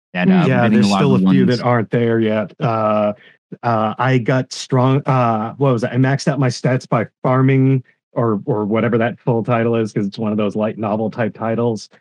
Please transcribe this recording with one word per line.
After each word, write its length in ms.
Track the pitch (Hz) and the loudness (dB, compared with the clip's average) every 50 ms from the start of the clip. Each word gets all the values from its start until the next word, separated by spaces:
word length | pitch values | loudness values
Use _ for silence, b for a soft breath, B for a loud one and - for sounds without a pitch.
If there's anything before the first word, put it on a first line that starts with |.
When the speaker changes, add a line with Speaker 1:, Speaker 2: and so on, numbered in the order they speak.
| _ _ - | _ _ -6
Speaker 1:
That, 140 | 90 90 92 | 0 2 2
uh, 20 | |
Speaker 2:
Yeah, 100 | 95 90 | 4 4
Speaker 1:
we're 60 | - 131 | 2 2
getting 240 | 127 123 120 110 107 | 2 2 2 2 4
Speaker 2:
there's 120 | 107 - | 4 4
Speaker 1:
a 40 | 101 | 2
lot 80 | 101 95 | 2 2
Speaker 2:
still 160 | - 135 131 | 2 4 4
Speaker 1:
of 60 | 123 92 | 4 4
Speaker 2:
a 60 | - | 4
few 140 | 92 95 95 | 4 4 4
Speaker 1:
ones. 140 | 117 123 113 | 2 2 0
Speaker 2:
that 60 | 123 | 0
aren't 260 | 120 123 117 98 - | 0 0 0 0 -2
there 300 | - 117 117 117 113 113 | -2 0 0 0 2 0
yet. 340 | 110 107 107 107 101 - - - | 0 0 0 -2 -4 -6 -6 -6
Uh, 520 | - 117 113 110 107 107 107 107 104 104 104 b b b b b _ _ - - - | -4 -2 -2 0 0 0 0 0 0 -2 -2 b b b b b _ _ -16 -6 -4
uh, 300 | 120 117 110 110 107 104 - | -2 0 0 0 -2 -2 -2
I 200 | - 131 131 127 | 0 0 0 0
got 340 | 107 143 131 127 127 - | 0 0 -2 -2 -2 -6
strong. 500 | - - - - 131 127 127 131 135 143 - | -10 -14 -6 -2 0 2 2 2 2 0 0
Uh, 480 | 143 131 127 120 117 113 107 110 113 104 | 0 0 0 2 0 0 -2 -4 -6 -4
what 180 | 127 139 139 | -2 0 0
was 100 | 123 110 | 0 0
it? 80 | 123 - | -2 -2
I 40 | 120 | 0
maxed 320 | 127 131 131 139 - - 170 | 0 0 2 0 -2 -2 -2
out 100 | 135 139 | -2 0
my 100 | 135 123 | 0 -2
stats 400 | - - - 123 131 123 - - | -2 -2 -2 -2 -2 -2 -2 -2
by 180 | 135 117 98 - _ _ - | -2 -2 -2 -4 _ _ -2
farming 580 | 131 127 131 131 135 135 131 135 135 135 127 - _ _ _ _ _ | 0 2 2 4 4 4 4 4 2 2 0 -2 _ _ _ _ _
or, 280 | - 131 117 113 107 101 - | -6 -2 -2 0 -2 -2 -2
or 180 | 147 113 107 107 | -4 -4 -2 -2
whatever 320 | 98 110 110 110 117 120 113 | -2 0 0 0 0 0 0
that 220 | 113 120 120 - | 0 -2 -4 -4
full 240 | _ 139 117 113 98 | _ -2 -2 0 0
title 320 | 127 120 113 113 117 117 | 0 0 0 0 0 0
is, 160 | 113 110 104 | 0 -2 -2
'cause 140 | - 117 101 | -2 -4 -4
it's 120 | 98 - 113 | -4 -4 -6
one 140 | 113 104 | -4 -2
of 60 | 107 107 | -2 -2
those 180 | 107 101 92 | -2 -2 -2
light 220 | 110 107 107 - 104 | -2 -4 -4 -4 -4
novel 320 | 110 101 107 107 110 101 | -4 -4 -2 -2 -4 -4
type 240 | - 120 110 101 - | -4 -4 -4 -6 -6
titles. 540 | - 110 113 113 113 120 120 110 101 - b b b | -6 -4 -4 -2 -2 -2 -2 -2 -4 -8 b b b